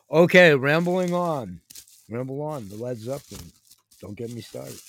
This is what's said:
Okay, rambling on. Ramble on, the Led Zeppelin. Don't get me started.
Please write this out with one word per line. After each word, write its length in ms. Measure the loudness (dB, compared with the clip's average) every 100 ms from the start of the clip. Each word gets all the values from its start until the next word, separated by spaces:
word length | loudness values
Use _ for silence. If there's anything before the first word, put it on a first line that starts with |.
| _
Okay, 440 | 2 6 8 8
rambling 600 | 6 2 0 0 -2 -2
on. 460 | -2 -2 -4 -8 -14 -20 -20 -20 _ -12
Ramble 340 | -10 -8 -8
on, 260 | -10 -10 -12
the 80 | -12
Led 220 | -10 -10
Zeppelin. 540 | -10 -12 -12 -18 -18 _ _ _ _ _
Don't 160 | -16 -14
get 160 | -12
me 80 | -12
started. 400 | -14 -14 -16 -18